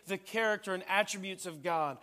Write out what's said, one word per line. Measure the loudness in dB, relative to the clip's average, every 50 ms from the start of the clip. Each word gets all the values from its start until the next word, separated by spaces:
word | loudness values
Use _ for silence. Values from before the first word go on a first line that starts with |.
| -6 -4
the | -4 -4
character | -4 -2 0 2 4 4 2 2 0 -2 -4
and | -2 0 2
attributes | 4 4 4 2 0 -4 -4 -6 -6 -6 -6
of | -8 -8 -4 -2
God. | 0 2 2 2 0 -2 -6